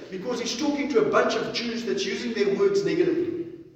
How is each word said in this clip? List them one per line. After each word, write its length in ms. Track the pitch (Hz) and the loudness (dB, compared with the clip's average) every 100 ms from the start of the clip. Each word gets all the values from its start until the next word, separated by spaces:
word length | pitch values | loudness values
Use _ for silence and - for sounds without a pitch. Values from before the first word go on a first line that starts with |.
| - | -10
because 300 | 185 247 233 | -8 -4 -4
he's 160 | - - | -4 -2
talking 300 | 302 285 262 | 0 0 2
to 120 | 226 | 2
a 100 | 202 | 4
bunch 260 | 220 247 - | 4 4 2
of 180 | - | -2
Jews 300 | - 240 226 | -4 -4 -4
that's 200 | 196 - | -2 -2
using 280 | 196 - 240 | -2 -4 -4
their 260 | 208 202 190 | 0 2 4
words 260 | 196 - | 4 4
negatively. 600 | 175 165 - - - - - - - | 2 2 2 2 0 -4 -8 -12 -18